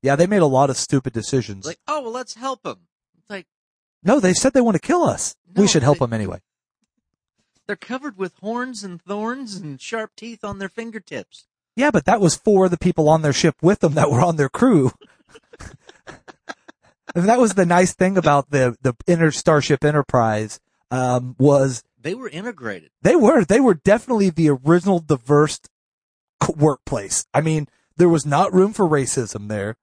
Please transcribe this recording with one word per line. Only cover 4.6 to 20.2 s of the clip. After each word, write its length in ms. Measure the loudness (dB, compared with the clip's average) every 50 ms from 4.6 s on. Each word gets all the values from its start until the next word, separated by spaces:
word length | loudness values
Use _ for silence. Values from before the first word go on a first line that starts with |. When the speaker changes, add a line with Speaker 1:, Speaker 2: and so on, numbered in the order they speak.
Speaker 1:
want 140 | 2 2 0
to 60 | -2
kill 220 | -2 -2 -2 0 0
us. 320 | 0 -2 -4 -8 -10 -12 _ _ _ 0
We 80 | 2 2
Speaker 2:
No, 40 | 4
Speaker 1:
should 160 | 4 2 2
help 140 | 2 2 2
Speaker 2:
they, 60 | 0
Speaker 1:
them 80 | -4 -4
anyway. 280 | -6 -6 -8 -10 -12 _ _ _ _ _ _ _ _ _ _ _ _ _ _ _ _ _ _ _ _ _ _ _ _ _ -12
Speaker 2:
they're 80 | -12
covered 420 | -12 -10 -12 -12 -10 -10 -12 -10 -8
with 180 | -10 -10 _ _
horns 440 | -10 -8 -8 -8 -8 -10 -12 -14 -14
and 180 | -14 -14 -16
thorns 540 | _ -10 -8 -6 -6 -6 -8 -8 -10 -14 -14
and 240 | -12 -12 -12 -14 -14
sharp 340 | -12 -10 -8 -8 -10 -10 _
teeth 280 | -18 -16 -16 -16 -12 -10
on 120 | -10 -10 -8
their 100 | -10 -12
fingertips. 800 | _ -12 -14 -12 -14 -16 _ _ -14 -14 -14 _ _ -20 _ _ _ _ _ _ _
Speaker 1:
Yeah, 160 | 0 0 2
but 140 | 2 0 2
that 140 | 2 0 2
was 140 | 2 0 0
for 320 | 0 _ 2 2 4 4 2
the 80 | 0 0
people 300 | -2 -2 0 2 2 2
on 120 | 2 2
their 120 | 2 -2 -2
ship 220 | 2 0 0 0 _
with 180 | 2 0 2 2
them 120 | 0 0 0
that 140 | 0 0 0
were 120 | 2 2
on 160 | 2 2 2 0
their 120 | -2 -2
crew. 420 | 0 2 2 4 4 4 2 2 -2 _ -20 _ _ _ _ _ _ -20 _ _ -20 _
<laughs> 100 | -20 -20 -20 _ _ -20 _ _ _ -20 -20 -20 _ -20 -20 _ _ -18 -18 _ _ -20 -20 _ _ _ _ _ _ -8 -4
And 120 | -2 2 2
that 120 | 4 4
was 160 | 2 2 2
the 100 | 0 2
nice 280 | 2 4 2 2 0 0
thing 240 | _ 0 0 0 0
about 320 | 2 2 2 2 0 _
the, 260 | -2 0 0 0 -2 _ -4
the 100 | -4 -4 _ -2 -2
inner 240 | 0 2 2 0
Starship 520 | 0 0 0 2 2 2 2 0 -2 0 0
Enterprise, 760 | 0 0 0 -2 _ 0 0